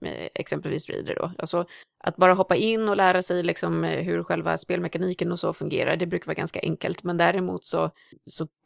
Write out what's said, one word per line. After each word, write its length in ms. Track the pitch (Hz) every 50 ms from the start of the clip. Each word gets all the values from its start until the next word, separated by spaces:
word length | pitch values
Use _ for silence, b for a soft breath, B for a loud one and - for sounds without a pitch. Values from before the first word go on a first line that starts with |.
| -
eh, 220 | 76 - 62 80 - -
exempelvis 540 | - - - - 147 - 151 139 156 - -
Raider 260 | - - - - -
då. 160 | - - 175 180 -
Alltså, 280 | - 165 - 175 175 B B B B B _ _ -
att 120 | 180 -
bara 180 | - 185 185 185
hoppa 220 | 185 185 - 185
in 340 | - 214 220 226 220 220 208
och 60 | 202 202
lära 240 | 190 185 185 185
sig 220 | 185 - 180 180 170
liksom, 400 | 175 170 - - 170 165 165 165
eh, 200 | 165 160 - 165
hur 200 | 180 170 - 165
själva 340 | - 175 170 160 165 165 165
spelmekaniken 720 | - - 180 175 175 170 - 165 185 185 180 - 175 170
och 80 | 175 175
så 140 | - 160 160
fungerar, 420 | - 160 151 151 - - - 156
det 100 | 165 175 170
brukar 180 | 175 175 - 156
vara 80 | 160
ganska 240 | - 147 151 - - -
enkelt. 400 | 165 160 - - - - - -
Men 140 | 180 175 165
däremot 480 | 170 170 185 190 185 180 185 175 -
så, 240 | - - 165 160 160 B B B B B B _
så 220 | - - - 160 - _ _ -